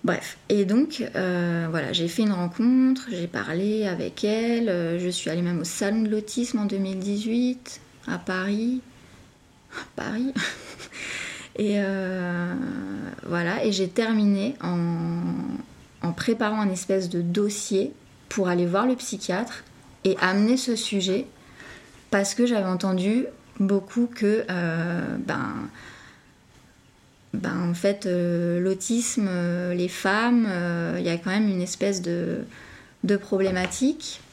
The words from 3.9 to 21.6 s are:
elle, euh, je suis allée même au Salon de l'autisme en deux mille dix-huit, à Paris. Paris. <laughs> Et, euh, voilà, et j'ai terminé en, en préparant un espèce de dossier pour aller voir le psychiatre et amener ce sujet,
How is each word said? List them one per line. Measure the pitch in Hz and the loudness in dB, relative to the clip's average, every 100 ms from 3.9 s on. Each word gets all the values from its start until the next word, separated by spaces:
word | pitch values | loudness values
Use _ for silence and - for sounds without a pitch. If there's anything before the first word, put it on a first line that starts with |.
| 170 - - | 0 -4 -2
elle, | 208 220 233 233 226 | 0 2 2 2 2
euh, | 175 165 170 | 0 0 0
je | 180 | -2
suis | 180 - | -2 -2
allée | 165 | 0
même | 175 175 | 0 0
au | |
Salon | 170 - 202 220 | -2 -2 0 2
de | 220 | 2
l'autisme | 214 214 - 240 220 | 0 -2 -4 -2 0
en | |
deux | 202 196 | 0 0
mille | 190 190 | -2 -2
dix-huit, | 196 202 220 233 247 247 - - - - - | -2 -2 0 2 2 -2 -10 -18 -20 -16 -8
à | 180 | -6
Paris. | 175 185 190 208 233 254 - - - - - _ - - - - - | -4 -2 0 0 0 -2 -6 -20 -20 -20 -20 _ -20 -20 -14 -14 -10
Paris. | - - 214 262 | -8 -6 -2 -2
<laughs> | 262 - - - - - - - - - - - - | -2 -4 -6 -14 -16 -16 -12 -10 -8 -10 -12 -10 -2
Et, | 208 202 | 0 2
euh, | 196 190 185 185 180 175 175 175 - - - - - - - | 2 0 -2 -2 -2 -2 -2 -4 -4 -6 -6 -8 -8 -10 -4
voilà, | 175 170 214 | -2 0 0
et | 220 | 0
j'ai | 190 185 | 0 0
terminé | - 226 220 208 196 214 - | 0 2 4 4 4 0 -4
en, | 175 175 170 170 170 170 175 - - - - - - - | -2 0 0 0 -2 -2 -2 -4 -4 -8 -10 -20 -20 -6
en | 170 | -6
préparant | 170 - 226 214 214 | -2 -2 0 0 0
un | 202 | 0
espèce | 185 - 190 180 | -2 0 0 0
de | 175 | -2
dossier | 170 190 208 202 - 190 262 - - - - | 0 2 0 -2 0 0 0 -6 -20 -20 -6
pour | - 180 | 0 2
aller | 175 | 4
voir | 175 190 247 | 4 4 2
le | |
psychiatre | 247 - 196 - 185 240 - - - - - | 0 -4 -6 -2 -2 -2 -8 -16 -20 -20 0
et | 190 185 | 0 4
amener | 185 196 214 254 | 4 6 4 4
ce | 254 226 | 2 -2
sujet, | - 202 185 196 277 - - - | 0 0 2 0 -2 -14 -20 -20